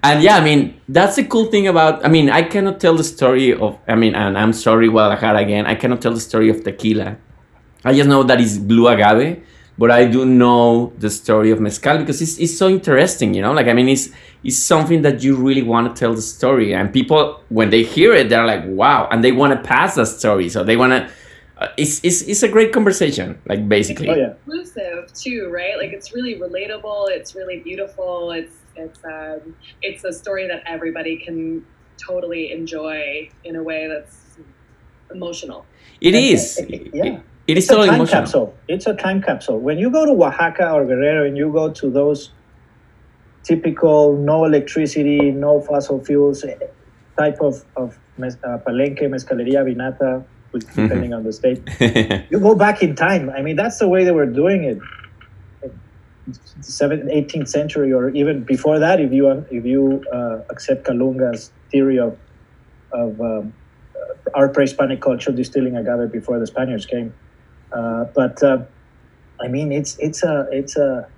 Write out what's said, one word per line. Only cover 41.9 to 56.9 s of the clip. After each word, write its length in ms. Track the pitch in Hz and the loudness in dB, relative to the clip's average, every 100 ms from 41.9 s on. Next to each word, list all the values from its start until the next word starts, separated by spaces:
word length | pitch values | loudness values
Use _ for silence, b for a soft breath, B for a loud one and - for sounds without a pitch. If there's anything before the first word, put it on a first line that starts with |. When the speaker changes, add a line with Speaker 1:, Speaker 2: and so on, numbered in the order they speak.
| 127 143 143 - _ _ _ _ _ _ _ _ _ _ _ | 0 0 -2 -8 _ _ _ _ _ _ _ _ _ _ _
Speaker 2:
typical 720 | - 165 165 - 165 151 147 143 | -4 -2 -2 0 4 6 4 2
no 300 | 143 156 160 | 0 2 2
electricity, 840 | 151 143 160 147 156 143 147 143 | 2 0 -4 -2 -2 0 2 0
no 280 | 135 147 147 | 0 2 0
fossil 420 | 143 143 135 139 - | 2 -4 -2 -6 -2
fuels, 380 | 143 143 135 | 2 2 0
eh, 100 | 139 - - - _ _ _ - | -8 -10 -14 -14 _ _ _ -2
type 220 | 151 139 | -2 0
of, 240 | 147 123 _ - | -2 -4 _ -10
of 220 | 127 - _ - | -10 -12 _ -12
mez-, 180 | 127 123 | -12 -10
uh, 160 | 127 120 | -12 -8
palenque, 420 | - 120 143 139 147 | -6 -2 -4 -2 -4
mezcalería, 540 | 131 - 127 120 139 131 | -4 -6 -6 -2 0 -2
vinata, 580 | 120 131 131 135 127 - _ _ | -4 -8 -4 -4 -4 -10 _ _
with, 140 | 123 113 | -12 -8
Speaker 1:
Mm-hmm. 120 | - 107 | -4 -2
Speaker 2:
depending 260 | 107 120 | -2 -4
on 100 | 117 | -8
the 100 | 110 | -10
state, 280 | 107 127 127 - - | -4 -2 -4 -10 0
Speaker 1:
<laughs> 520 | 120 113 110 98 - | 0 2 -2 -4 -4
Speaker 2:
you 80 | 185 | 0
go 160 | 202 214 | 2 4
back 260 | 208 208 | 2 2
in 140 | 175 143 | -2 0
time. 340 | 165 190 135 | -2 -2 -4
I 120 | 139 | -8
mean, 140 | 143 151 | -6 -4
that's 220 | 220 - | -4 -2
the 80 | 208 | 0
way 160 | 185 | 2
they 80 | 180 | 2
were 140 | 165 139 | 2 0
doing 380 | 120 165 196 | 0 0 0
it. 160 | 147 104 - - - - - - - _ - - - _ _ _ - 127 _ - | -2 -8 -12 -20 -20 -20 -20 -20 -20 _ -18 -18 -20 _ _ _ -20 -20 _ -20
Seventh, 480 | 143 - 143 | -18 -4 -2